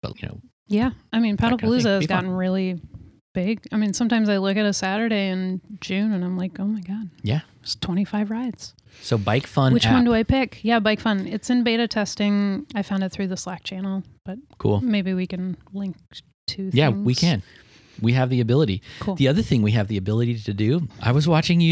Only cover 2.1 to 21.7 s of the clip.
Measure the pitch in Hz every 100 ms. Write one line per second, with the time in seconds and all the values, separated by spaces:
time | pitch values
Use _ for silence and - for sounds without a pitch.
2.1 | 185 185 185 185 185 185 175 - - -
3.1 | _ _ - 185 220 - 214 208 185 240
4.1 | 233 214 202 190 196 208 196 190 202 226
5.1 | 214 196 185 185 185 - 208 - 190 214
6.1 | 196 180 185 185 - 196 214 175 202 202
7.1 | - 104 139 - _ - - - 175 202
8.1 | 208 208 220 247 - - _ _ - -
9.1 | 117 101 117 - - 135 175 - 254 240
10.1 | 226 226 269 247 - 214 233 214 214 226
11.1 | 202 185 208 - 247 233 226 233 220 202
12.1 | - 208 202 202 190 196 214 196 196 190
13.1 | - 196 180 - 180 - 190 196 190 -
14.1 | - - 202 - - 107 104 247 208 185
15.1 | 185 185 180 185 175 - 196 202 - _
16.1 | - _ _ - - 190 123 151 196 202
17.1 | 127 170 120 - - - - _ - 110
18.1 | 127 131 127 113 127 151 95 - - -
19.1 | 180 135 160 110 131 107 113 101 104 95
20.1 | 110 120 117 104 101 107 160 160 - 110
21.1 | 131 156 160 160 170 165